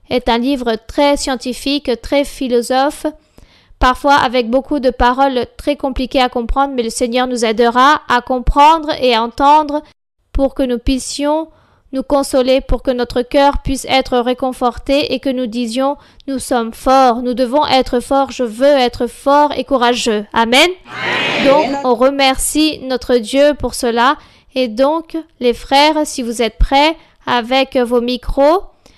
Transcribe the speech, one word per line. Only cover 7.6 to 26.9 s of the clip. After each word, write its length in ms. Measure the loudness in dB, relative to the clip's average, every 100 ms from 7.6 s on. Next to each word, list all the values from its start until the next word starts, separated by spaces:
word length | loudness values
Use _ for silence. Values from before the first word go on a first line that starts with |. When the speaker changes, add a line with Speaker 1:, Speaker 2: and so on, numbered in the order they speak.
| 2 4 4 2 0
Speaker 1:
à 140 | -2
comprendre 680 | 0 -2 0 4 6 4 0 -2
et 140 | 0
à 80 | 0
entendre 640 | 0 0 4 4 2 -4 -8 _ _ _ _
pour 240 | -2 0 0
que 80 |
nous 160 | -2 -2
puissions 680 | -2 -4 -4 -4 -2 -2 -4 _ _ _ _
nous 100 | -8
consoler, 560 | -2 -2 0 0 2 0
pour 240 | 0 -2
que 80 | -2
notre 300 | -4 -2 -4
cœur 400 | 0 2 2 2
puisse 220 | -4 -6 -2
être 320 | -2 0 0
réconforté 960 | 0 -2 -4 -2 -4 -4 -2 0 0
et 60 | -2
que 100 | -4
nous 180 | -4 -4
disions, « 480 | -4 -4 -2 -2 -4 -12 -18 -10
Nous 100 | -10
sommes 360 | -4 -4 -4
forts, 480 | -4 2 4 4 2
nous 120 | -2
devons 320 | -2 0 0 2
être 360 | 2 2 -2
forts, 300 | 0 0 -2
je 120 | -4
veux 220 | -6 0 2
être 420 | 4 2 -2 -6
fort 460 | -4 0 2 2
et 100 | 0
courageux. » 640 | -2 0 2 0 0 -2 -2
Amen. 360 | -2 2 4 2 0 -12
Speaker 2:
Amen. 600 | -10 -6 -4 -4 0 2
Speaker 1:
Donc, 380 | 2 2 -2 -2
on 100 | 2
remercie 840 | 2 2 0 0 -2 0 -2 -2
notre 360 | -6 -6 0 -2
Dieu 380 | 0 2 2 2
pour 160 | -6
cela. 440 | -6 -4 0 0 0 -6 _ _
Et 140 | -4 -4
donc, 500 | 0 0 0 -4 -10 -10 _
les 140 | -2
frères, 520 | -2 0 4 4 2 -2
si 180 | -4
vous 180 | -6 -4
êtes 160 | -4 0
prêts 400 | 2 4 2